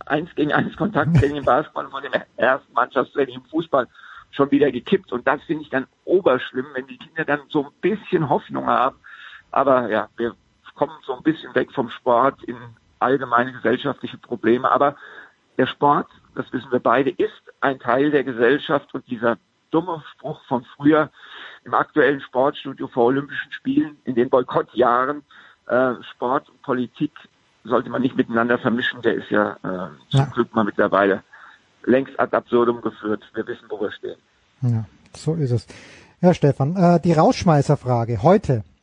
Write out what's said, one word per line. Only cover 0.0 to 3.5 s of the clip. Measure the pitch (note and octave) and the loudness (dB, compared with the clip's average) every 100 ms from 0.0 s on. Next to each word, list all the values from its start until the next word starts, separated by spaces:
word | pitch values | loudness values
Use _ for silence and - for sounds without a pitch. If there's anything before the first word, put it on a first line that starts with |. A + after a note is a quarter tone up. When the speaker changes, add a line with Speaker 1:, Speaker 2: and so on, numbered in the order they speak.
| - | -6
Speaker 1:
eins | D3+ E3+ | -4 -4
gegen | - D3 | -2 -2
eins | D3 - - | 0 -4 -4
Kontakttraining | - C#3+ D#3 E3 C#3+ D3 | -2 0 2 4 2 0
im | |
Speaker 2:
<laughs> | C#3 | 0
Speaker 1:
Basketball | B2+ D3+ C#3+ | 0 0 -8
und | C#3 | -10
vor | C3+ | -12
dem | C3+ - - - | -6 -6 -6 -2
ersten | B2 C3+ _ | 0 0 _
Mannschaftstraining | - B2 C3+ B2+ C#3+ C3 B2+ | -4 -2 -2 -2 -2 -4 -6
im | |
Fußball | - | -6